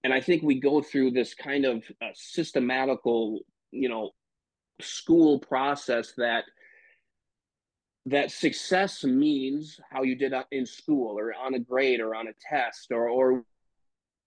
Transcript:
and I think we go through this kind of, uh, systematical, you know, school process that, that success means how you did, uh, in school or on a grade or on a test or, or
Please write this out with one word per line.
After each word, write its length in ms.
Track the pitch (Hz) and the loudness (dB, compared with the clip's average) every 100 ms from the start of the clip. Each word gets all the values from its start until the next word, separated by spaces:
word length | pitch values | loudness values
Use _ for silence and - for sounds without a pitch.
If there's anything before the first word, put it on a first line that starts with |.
and 100 | 131 | -2
I 80 | 131 | 0
think 220 | - 170 | 2 0
we 180 | 151 131 | 2 2
go 200 | 139 147 | 2 2
through 300 | 143 139 131 | 0 0 2
this 220 | 123 113 | 2 -2
kind 320 | - 143 143 135 | -6 -6 -2 0
of, 180 | 113 - 104 | -2 -6 -14
uh, 100 | 113 | -14
systematical, 1300 | - - - 160 143 123 131 135 131 - 117 110 110 - _ _ | -14 -10 -6 -2 0 0 0 0 0 0 0 0 -4 -10 _ _
you 180 | 120 127 | -4 -2
know, 220 | 113 107 _ _ _ _ _ _ - | -2 -6 _ _ _ _ _ _ -18
school 600 | - - - 165 156 135 | -14 -8 4 6 8 6
process 760 | - 131 135 143 - 120 113 - | 0 -2 0 -2 -2 -2 -2 -2
that, 280 | 120 117 - _ - - _ _ _ _ _ _ _ _ _ _ _ _ 131 | 0 0 -4 _ -20 -20 _ _ _ _ _ _ _ _ _ _ _ _ -2
that 240 | 143 - | 0 0
success 720 | - 156 - - 185 196 - | 0 -2 -2 0 0 0 -2
means 760 | 135 127 151 143 131 143 156 - - | 0 2 2 2 -2 -6 -8 -18 -12
how 120 | 135 | -4
you 120 | 135 127 | -2 0
did, 180 | 135 | -2
uh, 100 | 131 135 | -2 -4
in 140 | 139 120 | -6 -6
school 540 | - - 147 - 104 | -8 -2 0 0 -4
or 140 | 113 | -6
on 200 | 113 131 | -6 -4
a 60 | 131 | -4
grade 400 | 120 127 135 120 | -2 0 2 0
or 160 | 110 110 | -2 -6
on 140 | 113 | -10
a 40 | - - | -14 -6
test 420 | 147 120 - - | -4 -4 -8 -6
or, 180 | 117 117 | -2 0
or 340 | 123 131 127 117 _ _ _ _ _ _ _ | 2 4 2 -2 _ _ _ _ _ _ _